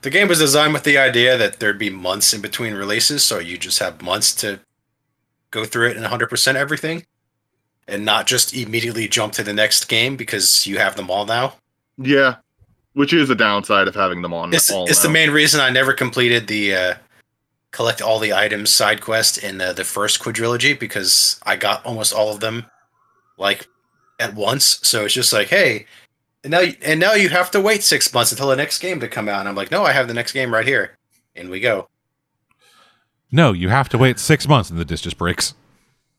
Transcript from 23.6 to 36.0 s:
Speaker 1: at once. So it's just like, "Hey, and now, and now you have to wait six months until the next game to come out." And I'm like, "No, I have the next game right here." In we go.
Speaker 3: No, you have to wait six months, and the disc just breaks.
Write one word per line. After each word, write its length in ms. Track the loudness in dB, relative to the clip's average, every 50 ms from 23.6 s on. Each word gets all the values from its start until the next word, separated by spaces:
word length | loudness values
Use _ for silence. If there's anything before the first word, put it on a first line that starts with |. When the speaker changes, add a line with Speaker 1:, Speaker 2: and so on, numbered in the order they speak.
| -6 _ _ _ _ _ _ _ _ _ _ _
Speaker 1:
at 140 | -6 -6 -4
once. 460 | -4 -2 -2 0 2 2 2 2 2 0
So 200 | 0 0 2 0
it's 80 | 0 0
just 200 | 0 0 2 2
like, 160 | 2 2 2
"Hey, 380 | 2 4 4 2 0 -2 -8 _ -20 -20 _ _ _ _ _ _ _ _ _
and 80 | -2
now, 100 | 2 2 2 0 -2 _ -2
and 160 | -2 0 2
now 140 | 4 4 4
you 160 | 4 2 2
have 220 | 2 0 0 2
to 80 | 0 0
wait 240 | 2 2 0 2 2
six 300 | 0 2 2 0 0 2
months 180 | 2 0 0
until 160 | 0 -2 0 0
the 80 | 2
next 240 | 0 0 -4 -4 -6
game 200 | -6 -6 -6 -6
to 80 | -8 -8
come 200 | -6 -6 -6 -4
out." 120 | -4 -4
And 100 | -6 -6
I'm 60 | -6
like, 160 | -6 -6 -2
"No, 120 | -2 0 2
I 80 | 2
have 160 | 2 2 0 -2
the 60 | -2
next 180 | -6 -6 -6 -4
game 200 | -4 -4 0 0
right 120 | 0 0
here." 300 | 2 0 0 -2 -2 _ _ _ _ _ _ _ _ _
In 140 | -18 -14 -12
we 100 | -10 -2
go. 300 | 0 0 0 0 -4 _ _ _ _ _ _ _ _ _ _ _ _ _ _ _ _ _ _ _ _ _ _ _ _ _ _ _ _ _
Speaker 3:
No, 200 | 2 4 4 4 4
you 160 | 2 0 2
have 200 | 2 2 0 0
to 80 | 2 4
wait 200 | 4 4 2 0
six 280 | 2 2 2 2 4 4
months, 220 | 4 4 2 0
and 100 | -4 -6
the 60 | -4
disc 180 | -4 -6 -8 -6
just 140 | -10 -8 _
breaks. 360 | -2 -2 -2 -2 -4 -6 -6 _ _ _ _ _ _ _ _ _